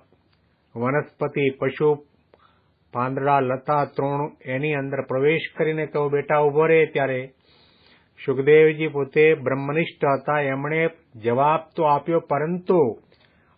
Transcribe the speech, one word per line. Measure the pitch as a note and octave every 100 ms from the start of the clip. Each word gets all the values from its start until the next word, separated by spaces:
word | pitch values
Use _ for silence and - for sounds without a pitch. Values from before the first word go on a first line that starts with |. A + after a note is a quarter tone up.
| _ _ _ _ _ _ _ A#2+
વનસ્પતિ, | B2 D3 D3 - C#3+ D3 C3+
પશુ, | C3+ C3+ C3+ D3+ D3 - _ _ _ _ _ _ _ _
પાંદડા, | B2 B2+ C3+ C#3 C#3
લતા, | B2+ C3+ - D3
તૃણ | C#3 - C#3 C#3+ C#3+ -
એની | C3 C3 D3+
અંદર | D3 C3+ C3+
પ્રવેશ | - C3 C#3+ D#3+ - -
કરીને | D#3+ D#3 D#3
કહ્યું, | D3+ D3
"બેટા | C#3+ C#3 D3+
ઊભો | D3 C#3+ D#3+
રે." | D#3+ D3+
ત્યારે | D3 C3+ B2+ C3 _ _ _ _ _ _ _ _ - -
સુખદેવજી | C3 C3+ D3+ D#3 D3+ D#3
પોતે | C#3+ C#3 D3+ D#3
બ્રહ્મનિષ્ઠ | D#3 B2+ C3+ C#3 D3+ E3+ -
હતા, | D3 C3+ - D3
એમણે | C#3 C3+ C#3+ D#3+ E3 - _
જવાબ | A2+ A2 B2 C#3+ D#3+ - -
તો |
આપ્યો, | D#3 C#3+ - E3
પરંતુ | E3 C#3+ D#3 F3+ - F#3 C3 G2+ _ _ _ _ _